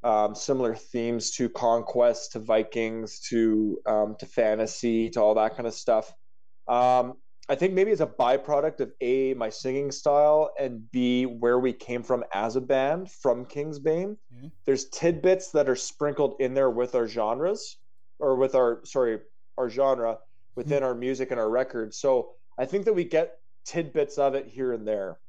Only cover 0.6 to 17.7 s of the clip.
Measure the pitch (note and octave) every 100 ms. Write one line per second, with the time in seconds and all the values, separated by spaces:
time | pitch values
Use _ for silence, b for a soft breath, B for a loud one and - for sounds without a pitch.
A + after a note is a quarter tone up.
0.6 | B2 A2+ - B2 A#2 A#2+ A2 - A#2+ -
1.6 | A#2 A#2 A2 A#2+ A#2+ A2+ - A#2 A2 A2
2.6 | A2 A#2 A2+ A2+ A2 - - A#2 A2+ G#2+
3.6 | G#2+ G2 - G#2+ G#2+ G#2+ - - A2 G#2+
4.6 | A2 - B2 A2+ A2+ A#2 G#2+ A2 A2 A2
5.6 | A#2+ A2 - A2 A2 - - - - -
6.6 | - B2 B2+ B2+ B2 B2+ - - - C#3
7.6 | F#3 F#3 G3+ G3 D#3 - B2 C3+ C#3 D3
8.6 | D3+ D3+ B2 - B2 C3 C3 B2+ A2+ -
9.6 | C3 C3+ C#3+ C3+ - C#3+ D3 D3+ D3+ -
10.6 | C3+ A#2+ G#2+ B2+ B2 B2 B2+ A#2+ A#2+ B2
11.6 | B2+ - - B2 A#2 B2+ - G2 A2 A#2+
12.6 | B2+ C3+ C3+ E3 F#3 - C#3 A#2+ B2+ D3
13.6 | D3+ D3 C#3+ D#3+ F#3+ G#3+ - B2 C#3 -
14.6 | - C3+ - - E3+ E3 F#3 F#3 - D#3
15.6 | C#3+ B2 - - D3 C#3+ C#3 - C3 C3
16.6 | C3+ A#2 B2 B2 A#2 A2+ G#2+ B2 E3 A3+
17.6 | -